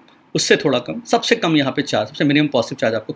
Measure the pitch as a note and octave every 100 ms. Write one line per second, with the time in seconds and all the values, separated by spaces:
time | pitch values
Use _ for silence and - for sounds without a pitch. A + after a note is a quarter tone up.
0 | _ _ _ D#3 - G#3 D3+ B2 - -
1 | - A#3 - A#3 F3 D3+ C3+ C#3 - A2
2 | G#2+ - C#3+ C#3+ D3 B2 - C3+ A#2 A2
3 | -